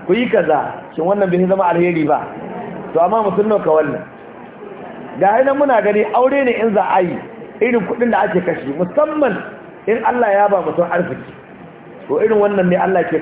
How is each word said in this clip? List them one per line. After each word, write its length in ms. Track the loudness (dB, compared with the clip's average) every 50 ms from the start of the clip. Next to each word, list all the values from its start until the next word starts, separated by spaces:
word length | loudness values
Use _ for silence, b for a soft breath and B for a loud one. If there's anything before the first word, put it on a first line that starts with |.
| -2
ku 60 | 0 0
yi 140 | 2 2 2
kaza. 440 | 2 2 2 2 2 0 0 -4 -8 -12 -16 -12 -8
Shin 100 | -4 -2
wannan 260 | 0 0 0 0 0
bai 160 | 2 2 2
zama 180 | 2 2 2 2 2
alheri 360 | 2 2 2 2 0 0 0
ba? 140 | 0 0 0 -2 -6 -12 -12 -12 -12 -12 -12 -12 -12 -12 -12 -10 -4
To 80 | 0 0
amma 220 | 2 2 2 2
mutum 240 | 0 2 0 2 2 2
nawa 140 | 2 2
ka 80 | 2 2
wannan? 320 | 4 4 2 2 -2 -6 -10 -12 -18 -20 -20 -20 -20 -20 -20 -20 -20 -18 -18 -16 -16 -16 -16 -16 -16 -16 -16 -14 -4 0
Ga 80 | 2 4 4
hainan 240 | 4 4 4 2 2
muna 240 | 2 4 4 4
gani 220 | 4 2 2 2 0 2 2
aure 300 | 2 2 4 4 2 2
ne 80 | 2 0 0
in 120 | 0 2 2
za 80 | 2 2 2 2
a 60 | 2
yi, 160 | 2 0 -2 -6 -10 -12 -16 -16 -16 -16 -4 -2
irin 200 | 0 0 2 0 0
kuɗin 240 | -2 -2 -2 0 2
da 80 | 2 2
ake 200 | 0 0 0 0
kashe, 300 | 0 -2 -4 -4 -6 -6 -4 -4
musamman 560 | -4 -2 0 0 0 0 0 0 0 0 0 -4 -8 -12 -16 -18 -18 -20 -20 -8 -4
in 120 | -2 -2 0 0
Allah 260 | 0 0 0 2 2
ya 160 | 4 4 4 4
ba 140 | 2 2
mutum 240 | 0 0 0 -2 0
arziki. 460 | 0 0 -2 -2 -4 -8 -10 -12 -16 -18 -20 -20 -20 -20 -20 -20 -20 -20 -20 -20 -20 -20 -14 -8
To 140 | -4 -2 0
irin 160 | 0 2 2 2
wannan 300 | 2 2 2 2 2 2
ne 60 | 2
Allah 260 | 2 2 2 2 0 0
ke 140 | 0 -2 -2